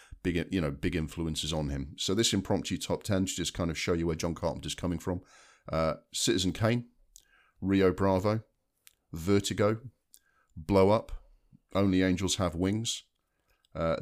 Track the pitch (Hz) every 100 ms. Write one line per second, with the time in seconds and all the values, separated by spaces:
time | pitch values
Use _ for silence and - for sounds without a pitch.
0 | - - 92 85 80 92 76 69 87 82
1 | 76 - 82 78 76 78 73 69 69 -
2 | - 98 117 101 92 101 - 90 - 87
3 | - 98 92 - 82 - 85 76 - 85
4 | 85 80 85 80 85 67 76 - 87 82
5 | - 90 - - - _ - 80 80 -
6 | _ - - 92 92 80 110 120 120 _
7 | _ - _ _ _ _ 92 98 95 85
8 | 98 92 104 110 - _ _ _ _ _
9 | _ 82 82 101 - 95 104 113 123 -
10 | _ _ _ _ _ - 80 98 95 110
11 | - - - _ _ - _ 95 98 92
12 | 92 90 92 - 90 82 92 107 117 -
13 | - _ _ _ _ _ _ - 82 80